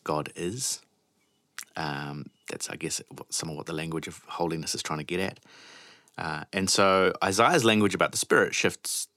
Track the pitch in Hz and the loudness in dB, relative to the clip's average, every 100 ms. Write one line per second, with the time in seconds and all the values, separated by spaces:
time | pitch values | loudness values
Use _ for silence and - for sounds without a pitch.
0 | - 76 73 - 87 117 127 - _ _ | -4 -2 -4 -6 -6 -4 -6 -6 _ _
1 | _ _ _ _ _ - - - 78 71 | _ _ _ _ _ -18 -14 -8 -6 -6
2 | 73 73 - _ - - - - 80 - | -8 -10 -12 _ -12 -8 -8 -8 -6 -6
3 | - 67 - - 82 73 - 80 82 80 | -8 -16 -8 -6 -6 -8 -8 -6 -4 -6
4 | 80 82 - - 85 80 76 - - 78 | -6 -14 -12 -4 -2 -2 -4 -6 -4 -6
5 | 73 90 95 - _ - - - - - | -4 -4 -4 -6 _ -20 -20 -20 -20 -20
6 | _ - 82 78 - 98 95 - 98 95 | _ -10 -6 -6 -4 -2 0 4 6 6
7 | 92 - 95 95 120 175 113 107 101 90 | 4 4 0 4 6 6 6 6 4 2
8 | 82 - - - 98 - 90 - - - | 0 0 2 4 4 2 0 -2 -6 -6
9 | - | -8